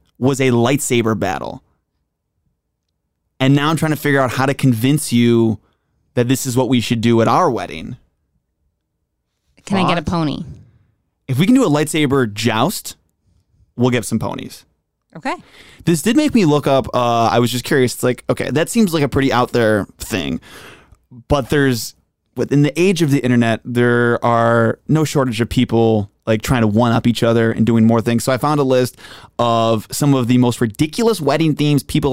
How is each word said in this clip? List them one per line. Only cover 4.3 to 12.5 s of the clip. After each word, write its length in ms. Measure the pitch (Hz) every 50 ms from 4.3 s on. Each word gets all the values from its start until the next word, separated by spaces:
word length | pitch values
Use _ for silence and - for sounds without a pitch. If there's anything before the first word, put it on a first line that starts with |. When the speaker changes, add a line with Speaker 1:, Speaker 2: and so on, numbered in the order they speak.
Speaker 1:
how 140 | - - -
to 80 | - -
convince 600 | - - 135 120 110 117 135 147 151 - - 117
you 460 | 120 120 117 117 117 113 110 107 - _ _ _ _ _ _ _ _ _ _ -
that 140 | 123 120
this 180 | 120 135 - -
is 120 | 135 117
what 120 | 131 131 110
we 120 | 131 120
should 200 | 107 - 123 117
do 200 | 107 117 117 113
at 60 | 113
our 220 | 117 123 160 180 156
wedding. 480 | 117 98 87 - 78 80 98 110 127 - _ _ _ _ _ _ _ _ _ _ _ _ _ _ _ _ _ _ _ _ _ _ _ _ _ _ _ _ _ _ _ _ -
Speaker 2:
Can 120 | - 202
I 100 | 190 180
get 120 | 170 170 170
a 20 |
Speaker 1:
Thoughts? 80 | 151 -
Speaker 2:
pony? 320 | 180 170 160 139 131 - - - - - - _ _ _ _ _ _ _ _ _ _ _ _
Speaker 1:
If 100 | - 127
we 80 | 123 190
can 80 | 196 247
do 100 | 269 247
a 60 | 170
lightsaber 600 | 143 147 156 151 - 156 151 127 139 139 123 107 104
joust, 640 | 107 113 120